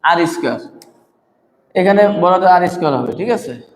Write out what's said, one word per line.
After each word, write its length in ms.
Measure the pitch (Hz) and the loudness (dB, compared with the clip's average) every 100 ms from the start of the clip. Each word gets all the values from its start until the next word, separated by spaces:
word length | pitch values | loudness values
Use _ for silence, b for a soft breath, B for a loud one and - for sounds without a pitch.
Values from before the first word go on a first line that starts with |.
আর 240 | 156 170 165 | 2 2 0
স্কয়ার। 340 | - 123 117 - - - _ _ _ _ _ _ _ _ | -2 -6 -6 -12 -20 -20 _ _ _ _ _ _ _ _
এখানে 280 | 190 185 202 208 196 | -2 2 4 2 2
বড় 100 | 175 | 0
হাতের 140 | 185 185 | 2 4
আর 200 | 180 175 | 4 2
স্কয়ার 260 | - 156 131 | -2 -2 -2
হবে, 140 | 123 | -4
ঠিক 180 | - 214 | -8 -4
আছে? 220 | 233 - 123 - | -4 -6 -16 -18